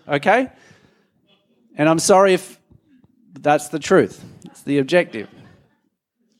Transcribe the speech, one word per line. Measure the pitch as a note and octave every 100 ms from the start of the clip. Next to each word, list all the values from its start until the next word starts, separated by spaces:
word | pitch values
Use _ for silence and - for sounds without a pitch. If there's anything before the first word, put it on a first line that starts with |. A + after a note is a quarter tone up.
| -
okay? | C#3+ F#3+ A#3 C4 - _ _ _ _ _ _ _ _ _ _ _ -
And | D#3
I'm | E3
sorry | - F#3+ G3
if | F#3 - - _ _ _ _ _ _ _ -
that's | E3+ D3+ -
the | D#3
truth. | - F#3+ G#2 - - - -
It's | -
the | - C#3+
objective. | C3+ F3 F3 A2+ G2 - - _ _ _ _ _ _ _ _